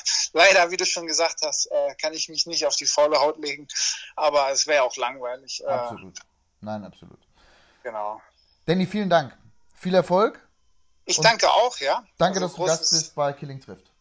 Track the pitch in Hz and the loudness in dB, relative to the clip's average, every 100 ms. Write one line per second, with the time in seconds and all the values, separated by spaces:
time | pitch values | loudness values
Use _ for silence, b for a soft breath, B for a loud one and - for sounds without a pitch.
0 | - B B 156 190 185 175 175 185 180 | 0 B B 4 6 6 4 0 -2 -4
1 | 165 151 165 - 151 - - 151 143 135 | -4 -2 -2 -4 -6 -4 -2 -2 -2 -4
2 | 156 160 - 156 170 160 147 - 143 147 | -8 -6 -6 -4 -4 -2 -2 -2 0 2
3 | 147 151 147 156 147 139 143 B B B | 4 4 2 0 -6 -8 -8 B B B
4 | B B 151 143 139 135 - 147 127 131 | B B 2 2 2 0 2 2 2 -2
5 | 123 135 123 131 135 - 139 131 120 101 | -6 -6 -10 -10 -12 -8 -2 -2 -4 -10
6 | 92 - - _ _ _ 107 107 92 - | -16 -20 -20 _ _ _ -10 -10 -12 -20
7 | - - _ _ b b b b 123 107 | -20 -20 _ _ b b b b -10 -8
8 | 104 110 _ _ _ _ - 185 180 208 | -8 -8 _ _ _ _ -2 -2 -2 -2
9 | 196 170 127 - - _ _ - 180 185 | 2 2 0 -10 -20 _ _ -10 0 2
10 | - 180 247 - _ _ _ _ _ _ | 4 4 2 -2 _ _ _ _ _ _
11 | - 165 160 233 170 156 247 - 139 214 | -4 2 4 4 4 4 2 0 -2 -2
12 | 226 - 175 185 180 165 175 165 180 - | -4 0 0 0 -4 -2 -2 0 0 -2
13 | - - 143 139 143 135 - 95 _ _ | -2 -2 -2 -4 -10 -14 -16 -20 _ _